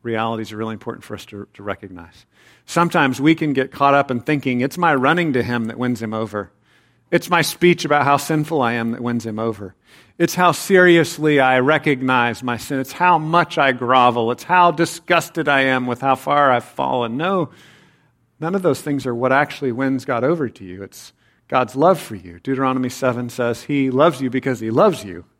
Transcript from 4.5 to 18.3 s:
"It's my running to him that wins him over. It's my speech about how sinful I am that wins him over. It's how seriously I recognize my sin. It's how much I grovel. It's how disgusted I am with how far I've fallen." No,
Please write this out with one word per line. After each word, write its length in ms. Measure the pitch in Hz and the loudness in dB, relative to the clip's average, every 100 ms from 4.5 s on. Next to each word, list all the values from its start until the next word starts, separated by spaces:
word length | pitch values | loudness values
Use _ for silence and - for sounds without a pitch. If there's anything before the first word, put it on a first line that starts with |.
| 123 | -2
"It's 180 | 131 - | -2 0
my 160 | 175 | 0
running 380 | 139 131 170 170 | 2 2 2 0
to 100 | 127 | 0
him 220 | 117 123 | 0 -2
that 120 | 113 113 | -4 -4
wins 240 | 123 117 | -4 -4
him 140 | 113 | -6
over. 380 | 110 110 104 98 _ _ _ _ _ _ | -6 -6 -8 -10 _ _ _ _ _ _
It's 180 | 170 - | -2 2
my 140 | 175 | 0
speech 420 | 156 - 175 170 | 0 4 4 4
about 200 | 151 147 | 2 2
how 120 | 135 143 | 4 2
sinful 460 | - 156 151 160 | 2 -2 0 0
I 120 | 120 | 0
am 180 | 117 113 | 0 -4
that 80 | 117 | -4
wins 260 | 120 120 113 | -4 -4 -6
him 140 | 107 | -4
over. 340 | 113 104 98 _ _ - _ - | -4 -4 -12 _ _ -20 _ -2
It's 180 | 170 180 | -2 4
how 160 | 180 | 2
seriously 880 | 151 - 190 180 170 165 - 151 143 | 2 2 6 8 6 4 0 2 4
I 180 | 131 127 | 4 4
recognize 880 | 131 156 151 131 131 127 120 110 | 2 2 0 -2 0 2 0 -2
my 120 | 123 117 | -6 -6
sin. 220 | - 139 | -6 -6
It's 140 | 131 | -6
how 260 | - 180 165 | 0 2 2
much 400 | 156 175 165 - | 2 0 0 0
I 140 | 139 | 0
grovel. 580 | 123 123 131 123 120 113 | 0 2 4 4 2 -2
It's 140 | 123 | -4
how 260 | - 180 175 | 0 4 4
disgusted 760 | 156 170 - - 175 - 170 147 | 2 -4 -4 0 0 0 -4 0
I 140 | 139 | 2
am 260 | 135 131 123 | 2 0 -2
with 120 | 120 | -2
how 140 | 135 | 0
far 380 | 131 - 143 139 | 0 0 2 4
I've 100 | 123 | 2
fallen." 540 | - - 135 127 117 120 | -2 -6 -2 -2 -4 -4
No, 340 | 175 196 147 - - _ _ _ _ _ _ | -2 -2 -4 -10 -20 _ _ _ _ _ _